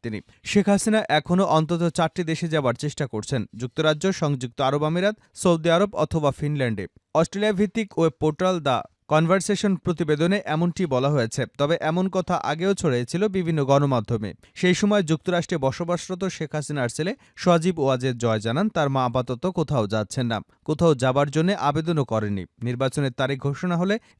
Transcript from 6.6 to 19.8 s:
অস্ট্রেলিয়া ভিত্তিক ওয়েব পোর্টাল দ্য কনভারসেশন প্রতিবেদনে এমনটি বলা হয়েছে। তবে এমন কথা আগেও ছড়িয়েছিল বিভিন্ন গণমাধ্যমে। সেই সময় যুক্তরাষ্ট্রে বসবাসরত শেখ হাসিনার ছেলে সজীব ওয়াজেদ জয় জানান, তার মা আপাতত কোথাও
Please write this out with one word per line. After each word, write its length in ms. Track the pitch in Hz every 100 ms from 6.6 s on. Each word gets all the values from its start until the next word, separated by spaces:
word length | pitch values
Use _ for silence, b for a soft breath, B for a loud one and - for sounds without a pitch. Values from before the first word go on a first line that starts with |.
| 123 101 87 _ _
অস্ট্রেলিয়া 380 | 156 170 196 214
ভিত্তিক 460 | 190 208 226 208 -
ওয়েব 140 | 165 -
পোর্টাল 400 | 156 151 185 180
দ্য 220 | 143 120 - _ -
কনভারসেশন 680 | 156 165 190 - 202 208 185
প্রতিবেদনে 680 | - 160 160 147 170 202
এমনটি 420 | - 156 175 165 175
বলা 220 | 127 139
হয়েছে। 380 | 147 113 - 120 -
তবে 180 | 143 165
এমন 280 | 156 170 185
কথা 260 | 170 175
আগেও 400 | 175 117 151 190
ছড়িয়েছিল 540 | 196 170 123 123 175 208
বিভিন্ন 360 | 190 165 160
গণমাধ্যমে। 720 | 135 139 143 127 104 117 104 - b
সেই 200 | - 180
সময় 280 | 180 208 208
যুক্তরাষ্ট্রে 560 | 156 160 - 175 - 165
বসবাসরত 680 | 135 - 175 175 - 185
শেখ 300 | 190 - 156
হাসিনার 340 | 151 147 147 120
ছেলে 280 | - 170 262 b b
সজীব 440 | 185 170 170 160
ওয়াজেদ 380 | 135 127 131 120
জয় 220 | 117 110
জানান, 280 | 110 131 208
তার 200 | 175 143
মা 160 | 135
আপাতত 420 | 127 127 123 120 185
কোথাও 400 | 180 151 139